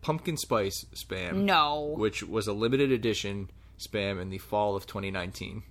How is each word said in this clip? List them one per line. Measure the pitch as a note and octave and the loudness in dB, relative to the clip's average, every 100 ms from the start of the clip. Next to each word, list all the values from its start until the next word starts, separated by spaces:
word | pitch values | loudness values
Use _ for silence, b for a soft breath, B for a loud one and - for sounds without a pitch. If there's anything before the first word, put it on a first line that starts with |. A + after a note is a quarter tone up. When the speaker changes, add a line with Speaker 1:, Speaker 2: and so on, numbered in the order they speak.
| - | -2
Speaker 1:
Pumpkin | D#3 - D#3 | -2 -2 -4
spice | - A#2 G2 - - - | 0 0 0 -4 -10 -14
Spam. | - F#2+ F2 F#3+ | -8 -6 -2 0
Speaker 2:
No. | G3+ E3+ D3+ D3+ D3 D3+ | 4 4 4 0 -2 2
Speaker 1:
Which | G#2+ - | 0 0
was | - A2 G#2+ | -2 -2 0
a | |
limited | G#2 A2+ C3+ C#3+ | 2 4 4 6
edition | B2 A2+ G#2 G2+ G2+ F#2+ b b - | 4 4 0 -2 -4 -8 b b -16
Spam | - G#2+ G2+ F#2+ | -6 -2 0 -2
in | F#2 | -4
the | F#2+ | -6
fall | - G#2 G#2 G2 | -2 2 2 0
of | - | -4
twenty | G#2 G2 | -6 -4
nineteen. | G2 F2+ - G2+ G#2+ - | -2 -4 -6 -8 -10 -12